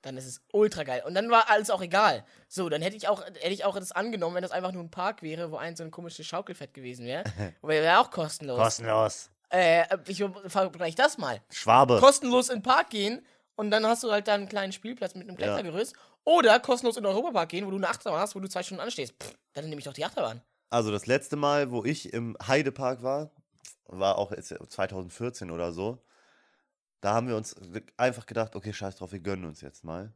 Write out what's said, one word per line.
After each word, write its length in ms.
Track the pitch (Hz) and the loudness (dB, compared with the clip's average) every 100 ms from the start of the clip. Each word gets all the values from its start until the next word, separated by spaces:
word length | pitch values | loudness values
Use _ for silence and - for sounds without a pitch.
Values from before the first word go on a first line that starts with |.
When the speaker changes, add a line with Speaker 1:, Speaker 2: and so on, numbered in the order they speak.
| 135 | -12
Speaker 1:
dann 120 | 131 | -12
ist 100 | 131 | -14
es 140 | 123 _ | -16 _
ultra 300 | 208 214 180 | 2 2 0
geil. 180 | 139 127 | -6 -4
Und 120 | 139 185 | -2 -2
dann 160 | 226 | 4
war 180 | 233 233 | 4 6
alles 220 | 214 214 | 4 2
auch 100 | 190 | -2
egal. 420 | 180 185 208 123 - _ _ | 0 4 4 2 -6 _ _
So, 220 | - 175 | -6 -2
dann 140 | 151 | 0
hätte 120 | 180 214 | -2 -4
ich 120 | 190 | -2
auch, 180 | 208 175 | -2 -4
hätte 220 | 190 160 | -6 -4
ich 160 | 202 196 | -2 -2
auch 80 | |
das 180 | 190 185 | -2 -6
angenommen, 440 | 175 220 220 170 175 | -4 -4 -2 -2 -4
wenn 80 | |
das 80 | 180 | -4
einfach 200 | 180 185 | -4 -4
nur 120 | 185 | -8
ein 80 | 170 | -12
Park 320 | 175 185 214 | -6 -6 -4
wäre, 260 | 160 156 170 | -10 -8 -8
wo 60 | 151 | -8
ein 180 | 160 165 | -10 -10
so 80 | |
ein 60 | 165 | -14
komisches 380 | 160 175 - 156 | -14 -16 -14 -8
Schaukelfett 480 | 175 196 180 139 - | -8 -8 -14 -16 -14
gewesen 320 | 127 123 120 | -14 -12 -8
wäre. 160 | 143 196 92 | -6 -6 -6
Speaker 2:
<laughs> 180 | 98 - | -8 -8
Speaker 1:
Wär, 180 | 147 156 | 0 2
wär 180 | 160 190 | 6 6
auch 120 | 247 | 4
kostenlos. 480 | - 156 - 147 120 | -2 -6 -6 -6 2
Speaker 2:
Kostenlos. 720 | 113 - 113 110 107 - - _ _ | 2 2 0 2 2 0 -16 _ _
Speaker 1:
Äh, 360 | 185 175 165 165 190 156 | 4 6 6 4 -2 -4
ich 160 | 190 202 185 196 | -4 -4 -6 -4
vergleich 480 | 196 190 156 170 | 0 0 -2 -6
das 240 | 165 285 - | 2 2 2
mal. 240 | 147 107 _ | -6 -6 _
Speaker 2:
Schwabe. 480 | - - 120 135 120 | -6 6 8 10 10
Speaker 1:
Kostenlos 500 | 269 277 262 247 254 | 10 8 2 2 2
in 80 | 240 | -4
den 20 | |
Park 300 | 220 269 - | 4 4 4
gehen 340 | 214 202 247 _ _ _ - | -2 -2 -4 _ _ _ -6
und 160 | 214 | 0
dann 120 | 214 220 | 2 4
hast 160 | 233 | 2
du 80 | 233 | 2
halt 160 | 208 208 | 0 2
da 80 | 208 | 0
einen 120 | 196 | 0
kleinen 260 | 208 190 | -6 -6
Spielplatz 420 | 190 220 - 185 185 | -8 -12 -8 -8 -8
mit 120 | 202 | -14
einem 120 | 180 | -4
Speaker 2:
Ja. 160 | 208 104 | -2 -2
Speaker 1:
Klettergerüst. 400 | 185 165 240 - _ _ | -4 -4 -6 -6 _ _
Oder 360 | - 339 294 233 | 4 6 8 6
kostenlos 380 | - 247 247 233 | 4 0 0 0
in 60 | |
den 80 | 202 | -2
Europapark 380 | 196 330 220 165 | 0 0 -2 -2
gehen, 160 | 175 202 | -4 -6
wo 60 | |
du 60 | 190 | -2
eine 120 | 190 | -2
Achterbahn 300 | 170 220 160 | -2 -4 -2
hast, 140 | 202 196 | -2 -6
wo 40 | |
du 80 | 190 | -8
zwei 140 | 185 | -8
Stunden 200 | 180 190 | -8 -8
anstehst. 320 | 214 202 123 _ | -8 -8 -10 _
Pff, 160 | - - _ | -18 -18 _
dann 140 | - 156 | -12 -10
nehme 100 | 147 | -10
ich 60 | 139 | -12
doch 80 | |
die 120 | 135 156 | -8 -6
Achterbahn. 340 | - 131 113 _ _ _ | -4 -6 -6 _ _ _
Speaker 2:
Also 220 | 120 110 | 0 2
das 160 | 104 110 | -2 0
letzte 280 | 135 139 147 | 0 0 0
Mal, 360 | 143 143 139 | 2 2 2
wo 120 | 120 | -2
ich 300 | 107 156 - | -2 -4 -6
im 240 | 113 117 - - | -6 -6 -8 0
Heidepark 560 | 139 143 - 131 127 | 2 2 -2 -4 -2
war, 300 | 123 139 151 _ _ _ - - _ | -4 -4 -6 _ _ _ -20 -20 _
war 320 | 92 95 95 | 0 2 2
auch 120 | 101 | -2
jetzt 220 | 104 - - - | -6 -12 -14 -14
zweitausendvierzehn 800 | - 95 95 90 - 120 120 90 | -4 -4 -4 -10 -8 -8 -8 -10
oder 220 | 82 87 | -4 -4
so. 260 | 85 101 123 _ _ _ _ _ _ _ _ _ _ 101 | -4 -6 -6 _ _ _ _ _ _ _ _ _ _ 0
Da 80 | |
haben 140 | 113 123 | 0 0
wir 100 | 110 | -4
uns 180 | 110 - 92 95 - - | -6 -14 -14 -14 -14 -2
einfach 280 | 127 120 - | -2 -2 -8
gedacht, 300 | 113 110 101 | -4 -4 -6
"Okay, 180 | 107 | -10
scheiß 220 | 101 98 95 | -8 -10 -12
drauf, 160 | 92 | -14
wir 80 | 95 | -8
gönnen 260 | 85 95 85 | -6 -6 -8
uns 160 | 73 | -12
jetzt 220 | 71 - | -20 -18
mal." 280 | 82 82 107 | -12 -10 -12